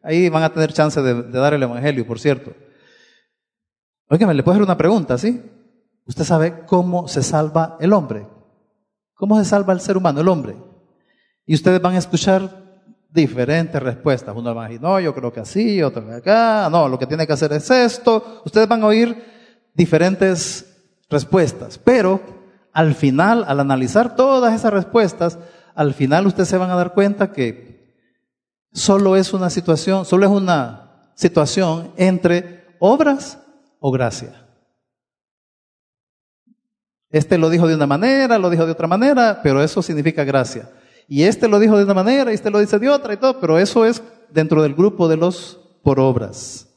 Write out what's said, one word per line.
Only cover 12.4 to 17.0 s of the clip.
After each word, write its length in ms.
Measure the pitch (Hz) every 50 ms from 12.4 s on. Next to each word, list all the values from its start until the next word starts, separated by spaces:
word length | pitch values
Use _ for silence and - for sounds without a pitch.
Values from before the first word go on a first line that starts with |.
| 190 190 - - - _ _ _ _ _ - _ _ _
diferentes 720 | _ 170 156 123 113 127 123 123 151 165 165 160 - 143
respuestas. 540 | 127 127 117 - - 151 135 123 - - 101
Uno 180 | 117 117 120 113
va 120 | 117 113
a 20 |
decir, 140 | 110 117 113
"No, 180 | 135 170 190 190
yo 160 | 180 156 -
creo 180 | 135 123 120 -
que 60 | 113
así", 420 | 107 - - 190 226 226 208 190
otro 240 | 156 131 - 120 107
que 80 | 110 113
acá, 560 | 120 - 180 208 226 233 226 220 214 196 156
"No, 180 | 156 170 156
lo 120 | 135 127
que 80 | 127